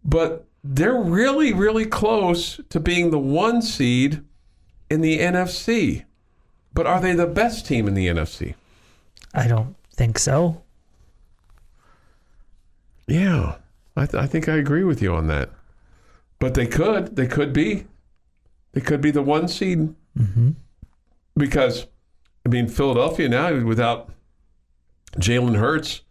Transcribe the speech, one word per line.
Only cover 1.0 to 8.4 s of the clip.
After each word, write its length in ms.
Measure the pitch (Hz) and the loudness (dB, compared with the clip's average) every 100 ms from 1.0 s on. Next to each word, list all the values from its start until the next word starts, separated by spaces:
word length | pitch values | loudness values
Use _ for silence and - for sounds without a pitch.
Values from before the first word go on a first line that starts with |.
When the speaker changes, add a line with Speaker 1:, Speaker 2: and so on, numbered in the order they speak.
Speaker 1:
really, 500 | 180 175 254 277 302 | 2 2 2 4 2
really 340 | 185 208 220 220 | 2 2 2 -2
close 760 | - 208 226 185 170 - - - | -2 0 2 2 0 -2 -10 -6
to 100 | 160 | -4
being 300 | 165 175 170 | 0 0 2
the 100 | 156 | 0
one 420 | 135 151 214 240 | 0 2 2 2
seed 600 | 226 - 127 123 139 151 - - _ _ _ - - | -2 0 2 2 2 -2 -10 -20 _ _ _ -20 -4
in 120 | 156 | 0
the 180 | 160 156 | 0 2
N 160 | 175 180 | 2 0
F 140 | 180 | -2
C. 560 | - - 226 147 - - _ _ _ _ _ _ | -6 -2 0 0 -2 -10 _ _ _ _ _ _
But 140 | - 165 | -2 0
are 140 | 180 | 2
they 120 | 185 | 2
the 140 | 175 170 | 0 0
best 400 | 185 233 226 - | 0 0 -2 -4
team 200 | 123 101 | -2 0
in 60 | 98 | 0
the 120 | 92 | 0
N 100 | 85 | -2
F 120 | 80 | -4
C? 260 | - | -8